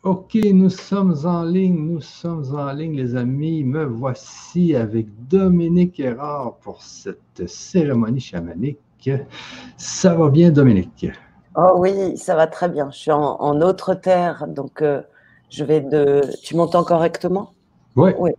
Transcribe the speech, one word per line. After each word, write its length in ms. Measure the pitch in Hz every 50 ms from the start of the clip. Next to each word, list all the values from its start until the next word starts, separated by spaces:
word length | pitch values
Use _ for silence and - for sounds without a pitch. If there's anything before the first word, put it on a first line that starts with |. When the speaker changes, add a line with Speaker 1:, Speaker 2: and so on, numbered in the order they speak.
| -
Speaker 1:
Ok, 300 | 190 185 180 - _ - 220 214 208
nous 160 | 196 185 190 185
sommes 460 | 185 - - - 196 202 196 185 165 139 147
en 200 | 180 175 170 170
ligne, 480 | 165 175 190 190 185 180 160 151 160
nous 100 | 170 160
sommes 520 | 131 - - - - 170 170 160 143 127 139
en 200 | 147 143 139 135
ligne, 200 | 143 160 165 156
les 220 | 139 127 120 123
amis. 480 | 127 120 123 131 139 151 160 160 156 139
Me 220 | 127 131 160 156
voici 880 | 139 113 113 131 135 127 - - - - - - - - 175 180 170 147
avec 320 | 120 117 104 107 113 110 107 104 110 123 135
Dominique 720 | 180 196 190 185 180 170 170 165 170 180 180 180 - -
Erard 580 | 139 127 117 123 143 147 147 143 127 117 -
pour 260 | _ _ 104 92 -
cette 640 | - - - - - 98 90 _ _ _ _ - 92
cérémonie 760 | - - - - - - 185 156 143 127 117 113 110 127 135
chamanique. 880 | - - - 87 85 85 82 85 113 147 147 - _ _ _ _ - 131 139 131 - - - - - - - - - - - -
Ça 360 | - - - - - 180 170
va 140 | 165 160 147
bien, 220 | 131 160 170 175
Dominique ? 560 | 156 143 139 127 107 92 90 - - _ 92 82 - - - _ _ _ _ _ -
Speaker 2:
Oh 200 | - 165 185 180 175
oui, 400 | 180 190 196 196 196 180 - -
ça 180 | - - 180
va 100 | 156 160
très 220 | 160 160 - 180 175
bien. 220 | 170 147 139 139
Je 80 | - -
suis 140 | - 160
en, 280 | 151 147 151 139 - -
en 220 | - 147 147 147
autre 320 | 165 185 190 185 - 190 185
terre, 520 | 185 - 185 185 180 175 175 156 - 151
donc, 360 | 160 156 139 135 - _ -
euh, 180 | 156 147 143 131 - _ _ _ _ _ _ _ _ _
je 160 | - - 147
vais 160 | 135 156 156
de, 400 | 135 135 147 151 143 143 139 143 139 127 - -
tu 120 | - - 147
m'entends 300 | 165 170 156 - 180 165
correctement ? 680 | - 175 165 165 165 165 - - 180 185 196 214 - _ _ _ _ _ _ _ _ _
Speaker 1:
Oui. 140 | 120 160 190 - -
Speaker 2:
Oui. 140 | 180 165 -